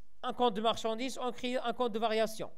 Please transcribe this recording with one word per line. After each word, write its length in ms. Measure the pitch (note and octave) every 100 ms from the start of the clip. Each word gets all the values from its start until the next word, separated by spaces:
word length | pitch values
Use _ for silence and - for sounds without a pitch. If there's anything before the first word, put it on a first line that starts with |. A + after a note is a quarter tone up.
| - -
un 100 | B3+ A#3+
compte 140 | B3
de 80 | G3+ A3
marchandises, 460 | G#3+ A3+ A3 C4 - B3+
on 40 |
crée 240 | - B3 B3
un 160 | A#3+
compte 200 | A3+ B3
de 80 | G#3 A3
variation. 420 | A3 A3 A3 C#3